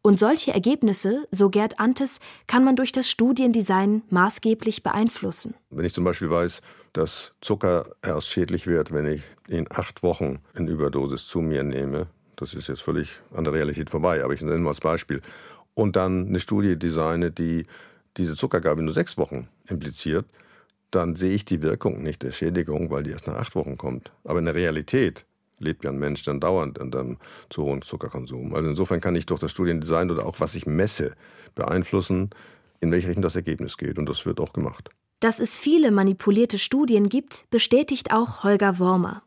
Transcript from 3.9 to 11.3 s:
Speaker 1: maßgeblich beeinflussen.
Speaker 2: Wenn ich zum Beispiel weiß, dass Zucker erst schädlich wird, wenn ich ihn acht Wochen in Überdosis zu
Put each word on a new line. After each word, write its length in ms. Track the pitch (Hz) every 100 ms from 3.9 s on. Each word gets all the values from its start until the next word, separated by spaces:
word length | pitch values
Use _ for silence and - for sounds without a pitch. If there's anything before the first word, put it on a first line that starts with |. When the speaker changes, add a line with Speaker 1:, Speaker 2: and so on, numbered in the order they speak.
| 214 -
Speaker 1:
maßgeblich 760 | 180 190 - 226 220 226 214
beeinflussen. 720 | - - 226 - 196 165 226 - _
Speaker 2:
Wenn 140 | 67
ich 80 | 85
zum 120 | -
Beispiel 260 | 90 87 85
weiß, 300 | 85 87 - - - -
dass 400 | - 80 - - _
Zucker 500 | - 104 98 87 - -
erst 260 | - 78 -
schädlich 400 | - 87 87 92
wird, 240 | 85 76
wenn 140 | 73 76
ich 160 | 76 73 - -
ihn 180 | 85 85
acht 340 | - 87 -
Wochen 340 | 90 82 71 69 _
in 140 | - 85
Überdosis 580 | 82 73 69 69 65
zu 140 | -